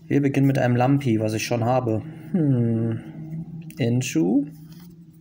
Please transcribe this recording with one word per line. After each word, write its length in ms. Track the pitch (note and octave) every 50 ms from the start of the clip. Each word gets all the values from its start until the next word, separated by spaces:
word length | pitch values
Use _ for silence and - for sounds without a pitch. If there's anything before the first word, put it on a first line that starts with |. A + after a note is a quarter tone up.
| -
Wir 160 | - B2+ C#3+
beginnen 260 | C#3+ C3+ C3+ C#3+ C#3 C#3
mit 120 | C3+ C3
einem 160 | B2 B2 B2
Lampi, 460 | A#2+ B2 C3 C#3+ C#3 C3+ B2+ A2 G#2+
was 120 | A2 G#2+ G#2+
ich 120 | A2 -
schon 180 | - A#2+ A#2 A2+
habe. 380 | A#2+ B2+ B2+ B2 A2+ A2 G#2+ - - - - - - A3+
Hm. 680 | F3+ D#3 C#3+ C3 A#2+ A#2 A#2 A#2 A2+ A2+ A2+ A2+ A2+ - - - D#3+ D#3 D#3 - - - - - - - - - -
Inshu. 680 | B2+ A#2 A#2+ B2 B2+ - - D#3+ E3 F3+ A3+ C#4+ C#4+ - - - - - - - - - - - - - - -